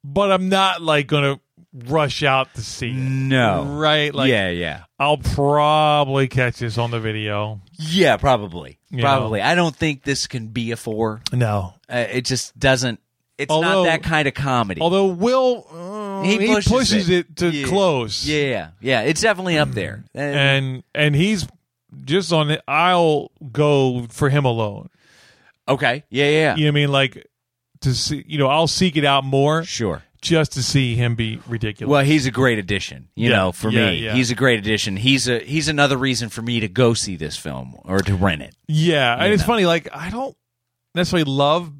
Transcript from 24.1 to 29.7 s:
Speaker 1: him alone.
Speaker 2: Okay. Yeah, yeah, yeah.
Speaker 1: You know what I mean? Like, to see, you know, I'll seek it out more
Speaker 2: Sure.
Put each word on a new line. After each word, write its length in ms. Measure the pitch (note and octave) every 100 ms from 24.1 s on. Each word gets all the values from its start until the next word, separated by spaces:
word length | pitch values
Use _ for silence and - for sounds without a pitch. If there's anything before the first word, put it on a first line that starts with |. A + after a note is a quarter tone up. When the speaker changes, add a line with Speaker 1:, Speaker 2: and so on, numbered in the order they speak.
| - C#3+
Speaker 1:
him 140 | C#3+
alone. 460 | C3+ A2+ G#2+ G2+ - _ _ _ _ _ _ _ -
Speaker 2:
Okay. 340 | C#3 C3+ C3 _
Yeah, 160 | B2+
yeah, 60 | C#3+
yeah. 240 | D#3 D3+ C3+
Speaker 1:
You 60 |
know 20 | D3+
what 40 |
I 100 | D3
mean? 100 | C#3+
Like, 360 | C#3 C3+ - - _ _ _ _ _
to 120 | C3+
see, 320 | A#2+ - D3 -
you 100 | D3+
know, 100 | C3
I'll 180 | D3+ E3
seek 300 | - F#3 D3+
it 80 |
out 180 | C#3+ C#3
more 400 | C3+ C3+ C#3+ D#3+
Speaker 2:
Sure. 400 | E3